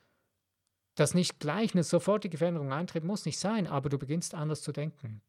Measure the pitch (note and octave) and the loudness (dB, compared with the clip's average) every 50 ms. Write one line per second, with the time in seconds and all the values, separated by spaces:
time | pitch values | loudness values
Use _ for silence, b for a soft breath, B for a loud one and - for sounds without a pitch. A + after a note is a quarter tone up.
0 | b b b b b b b b b _ _ _ _ _ _ _ _ _ - - | b b b b b b b b b _ _ _ _ _ _ _ _ _ 2 2
1 | D3+ - - F3+ F3 - - - - D3 D#3 G#3 A#3 - - F3+ D3+ - F3+ E3 | 2 4 4 4 2 2 -2 -4 -2 -2 0 0 0 2 2 2 2 4 2 2
2 | - F#3+ G#3 G#3 - F#3 D#3+ C#3 E3 F3+ F3 D#3 C#3+ C3+ C3 D#3 F3+ - - E3 | 4 4 2 2 0 -4 -2 0 0 0 0 0 -2 -2 -2 -2 -2 -2 -4 -4
3 | D#3 C#3+ C#3 - - D#3 - - - G3 A3+ A3 E3 - D3 C#3 C3+ D3 C#3+ C3 | -2 -2 -2 -2 -2 -4 -4 -2 0 0 0 0 0 0 0 0 0 0 -2 -2
4 | C#3 B2+ D#3 F3 - - - E3 D3+ D#3 D3+ D3 - D3+ C#3+ D3 D3 D#3+ - - | -2 -2 -2 -2 -2 -4 -4 -4 -2 -2 -2 -4 -4 -6 -4 -4 -4 -6 -6 -8
5 | - A2+ G#2+ G#2 - | -10 -10 -10 -12 -12